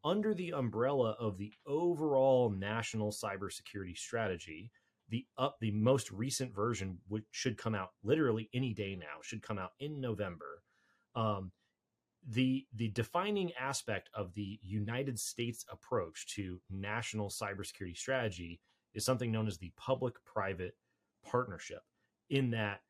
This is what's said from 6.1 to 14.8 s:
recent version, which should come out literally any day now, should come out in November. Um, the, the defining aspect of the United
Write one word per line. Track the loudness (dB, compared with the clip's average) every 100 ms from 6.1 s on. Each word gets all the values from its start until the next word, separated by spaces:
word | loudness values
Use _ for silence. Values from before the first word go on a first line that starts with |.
recent | -4 -4 -2 -4
version, | 0 0 0 -4 -8 -6
which | -6 -6
should | -4 -2 -2
come | -2
out | -2 -2 _
literally | 2 4 4 2 0
any | -2 -2
day | -2 -4 -4
now, | -8 -10
should | -10 -12
come | -6 -4
out | -4 _
in | -8 -4
November. | -2 -2 -2 -4 -12 -14 _ _ _ _ _ 0
Um, | 2 2 -4 _ _ _ _ _ _ _ -4
the, | 2 4 4 -2 -4
the | -2
defining | 0 0 0 2 2 0
aspect | -2 -2 -2 -2 -4 -4
of | -6 -6
the | -4 -6 -6
United | -4 -2